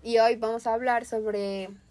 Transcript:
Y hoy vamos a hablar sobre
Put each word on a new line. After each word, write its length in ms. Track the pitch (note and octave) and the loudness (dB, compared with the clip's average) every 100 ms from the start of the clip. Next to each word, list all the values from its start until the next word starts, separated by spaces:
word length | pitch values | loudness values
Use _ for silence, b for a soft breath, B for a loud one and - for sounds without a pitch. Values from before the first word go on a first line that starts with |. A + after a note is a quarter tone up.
Y 180 | A3+ A#3 | 2 4
hoy 180 | A3+ A#3+ | 4 4
vamos 280 | A3 A#3 A#3 | -2 -4 -2
a 80 | |
hablar 300 | A3+ B3+ A#3+ | -2 0 0
sobre 640 | B3 A3+ G#3+ G#3 G3+ G3 F#3+ G3+ _ | -2 -4 -2 -4 -4 -6 -8 -14 _